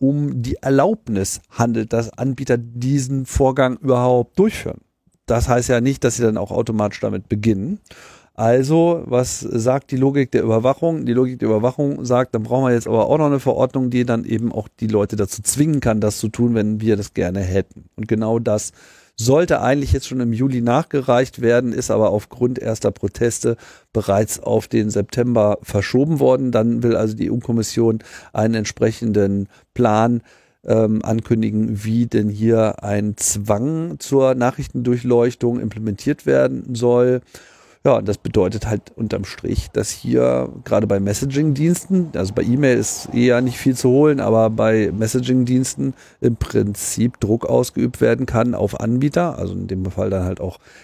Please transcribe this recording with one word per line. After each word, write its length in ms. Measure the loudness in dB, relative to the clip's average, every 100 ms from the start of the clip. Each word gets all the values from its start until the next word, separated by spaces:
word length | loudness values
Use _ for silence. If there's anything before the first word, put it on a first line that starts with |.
um 420 | 0 0 -2 -4
die 140 | -6 -4
Erlaubnis 840 | 0 2 2 0 -4 -4 -4 -6 _
handelt, 440 | -2 0 0 -2
dass 180 | -2 -4
Anbieter 460 | -4 -4 -4 -2 -2
diesen 680 | -2 -6 -2 -2 -2 -4 -2
Vorgang 520 | 2 2 2 0 0
überhaupt 600 | 0 2 4 2 0 2
durchführen. 420 | 0 0 -10 -12 _ _ _ _
Das 240 | -2 0 2
heißt 200 | 0 2
ja 120 | 2
nicht, 220 | 2 0
dass 120 | 0 2
sie 80 |
dann 120 | 0 0
auch 140 | -2
automatisch 500 | -2 -2 0 -2 -2
damit 280 | -4 -4 -4
beginnen. 500 | -2 0 0 -2 -8 _ -20 -20 -20 _ -2
Also, 600 | 2 2 4 2 2 0
was 360 | -2 -2 -2 -6
sagt 500 | -4 -2 0 0 -2
die 80 | 0
Logik 320 | 0 2 0
der 120 | 0
Überwachung? 640 | 2 2 2 0 -2 -2
Die 80 | -2
Logik 280 | 0 0 0
der 80 | 0
Überwachung 580 | 0 0 -2 -4 -2 0
sagt, 280 | 0 0
dann 80 | -4
brauchen 220 | -2 0
wir 80 | 2
jetzt 140 | 0 0
aber 180 | 0
auch 140 | 2 4
noch 80 | 2
eine 120 | 0
Verordnung, 520 | 0 0 0 0 -2
die 160 | 0 0
dann 180 | -2
eben 260 | -2 -2 -2
auch 160 | -4 -8
die 200 | -6 0
Leute 300 | 0 0 -2
dazu 260 | -4 -4
zwingen 380 | -4 0 2 2
kann, 200 | 2 2
das 180 | 0 -2
zu 100 | -6
tun, 260 | 0 0
wenn 260 | 2 0 0
wir 160 | 0 0
das 160 | -2
gerne 280 | -4 -2 -2
hätten. 500 | -2 -2 -2 -8 -18 -10
Und 120 | -4
genau 300 | -2 0 -2
das 340 | 0 -2 -4 _ -20 -20 _
sollte 460 | -4 2 4 4 2
eigentlich 320 | 2 0 2
jetzt 160 | 0 -2
schon 120 | -4
im 120 | -2
Juli 300 | 0 0 0
nachgereicht 800 | 2 2 0 -2 2 2 2 0
werden, 320 | 2 2 2
ist 160 | -2 -2
aber 180 | 2 2
aufgrund 500 | 0 -4 -2 -2 -2
erster 320 | -4 -2 -2
Proteste 680 | -2 -6 -2 -2 0 -2 -4 -8 -20 _
bereits 480 | -4 0 2 0 -4
auf 280 | -2 -2 0
den 200 | 0 0
September 720 | -2 -4 -2 0 2 2 0
verschoben 580 | -2 -4 0 2 2 2
worden. 320 | 4 2 2
Dann 320 | 0 2 0
will 140 | 0 0
also 180 | 0
die 120 | -2 -4
E-U-Kommission 720 | -4 -2 -2 -2 0 2 0 -6 -20 -10
einen 220 | -2 0
entsprechenden 920 | 0 -4 -2 -2 -2 -2 0 2 0 -6 _ _
Plan, 480 | 0 2 4 2 0 -6 _ _ _
ähm, 400 | 0 2 2 0
ankündigen, 800 | -2 -2 0 0 0 -2 -2 -4
wie 220 | -2 0 0
denn 240 | 0 0
hier 520 | 0 2 4 2 -2
ein 360 | -4 -2 -2 -4
Zwang 800 | -4 -4 -2 -2 -2 -4 -8 -10
zur 360 | -2 2 2
Nachrichtendurchleuchtung 1300 | 2 0 -2 -8 -4 -2 0 2 2 2 0 -2 -2
implementiert 640 | -6 -6 -6 -4 -4 -2
werden 500 | 0 2 2 -2 -8
soll. 460 | -2 2 4 4 0 -4 -20 -20 -20 _ _
Ja, 140 | 0 2
und 100 | 0
das 120 | -4
bedeutet 500 | -2 0 0 -2 -4
halt 240 | -6 -6
unterm 300 | -8 -6 -6
Strich, 460 | -8 -8 -6 -4 -4
dass 160 | -4 -6
hier 640 | -6 -2 2 2 0 -4 -8
gerade 220 | -2 0 2
bei 140 | 0
Messaging-Diensten, 1120 | 0 -2 -2 0 0 2 0 0 0 0 0
also 200 | -2 -4
bei 80 | -2
E-Mail 340 | 0 2 4 2
ist 320 | 0 -6 -4
eher 260 | 2 4 4
nicht 160 | 0 -2
viel 180 | -2
zu 140 | 2 4
holen, 320 | 6 4 4
aber 300 | 2 4 4
bei 420 | 2 2 2 2
Messaging-Diensten 1000 | 0 -2 -2 0 2 2 0 0 -4 -6 -6 -16 -2
im 160 | 0 0
Prinzip 840 | -2 -2 -2 -4 -6 -2 -2 -2
Druck 260 | -2 -2 0
ausgeübt 560 | 0 0 -2 -2 0
werden 240 | 0 0 0
kann 280 | 0 0
auf 240 | 0 -2 -2
Anbieter, 600 | -2 0 0 0 -2 -4
also 160 | -6
in 120 | -6 -6
dem 200 | -6 -6
Fall 240 | -4 -2
dann 140 | -2
halt 180 | -4 -4
auch 160 | -8 -10 _ -20